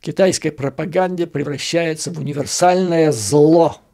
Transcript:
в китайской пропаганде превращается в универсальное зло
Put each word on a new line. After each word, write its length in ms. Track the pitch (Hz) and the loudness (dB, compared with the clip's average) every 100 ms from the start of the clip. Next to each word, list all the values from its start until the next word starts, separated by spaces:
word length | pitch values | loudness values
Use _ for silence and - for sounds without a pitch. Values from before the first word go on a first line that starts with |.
в 40 | |
китайской 460 | - 151 190 - 156 | -10 0 0 0 -6
пропаганде 760 | 151 139 131 160 180 165 185 165 | -6 -8 -6 -4 -2 -2 -4 -6
превращается 840 | 143 139 139 - 165 165 156 - | -4 -6 -6 -4 -2 -2 -6 -8
в 80 | 165 | -8
универсальное 960 | 143 147 139 - 180 180 185 165 156 | -8 -6 -6 0 2 2 2 2 2
зло 680 | 127 104 147 147 170 165 - _ | 0 0 4 6 6 4 0 _